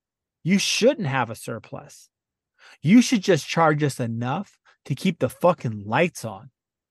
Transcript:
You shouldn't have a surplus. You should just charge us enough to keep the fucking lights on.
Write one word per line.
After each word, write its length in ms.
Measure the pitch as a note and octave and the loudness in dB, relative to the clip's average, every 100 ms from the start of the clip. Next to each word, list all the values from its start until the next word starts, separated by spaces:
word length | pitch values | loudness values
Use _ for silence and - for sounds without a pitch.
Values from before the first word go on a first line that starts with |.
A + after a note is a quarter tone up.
| _ _ _ _ | _ _ _ _
You 160 | D#3 F#3+ | 0 0
shouldn't 480 | - - A#3 D4+ D3 | 0 2 2 2 -2
have 240 | C3+ A2+ | -2 -4
a 40 | G#2+ | -8
surplus. 720 | - A2+ - - D#2+ - _ _ _ _ _ _ - - | -12 -12 -12 -18 -18 -20 _ _ _ _ _ _ -20 -6
You 180 | D3 A#3+ | 6 6
should 220 | A#3 A3+ | 6 0
just 240 | G3 D#3+ - | 2 0 0
charge 340 | E3 D#3 D3+ | 2 2 2
us 180 | C#3+ - | -2 -4
enough 600 | A#2 A2+ B2 E3 - _ _ _ - | -6 -6 -6 -6 -10 _ _ _ -10
to 80 | |
keep 240 | C#3 F#3 - | -4 -4 -2
the 120 | B2 | -6
fucking 540 | - F3 - B2 G#2 G2+ | 0 0 0 -6 -8 -4
lights 360 | B2+ F3 - | -2 -2 -4
on. 280 | A2+ G2 C3+ _ _ _ _ | -14 -14 -20 _ _ _ _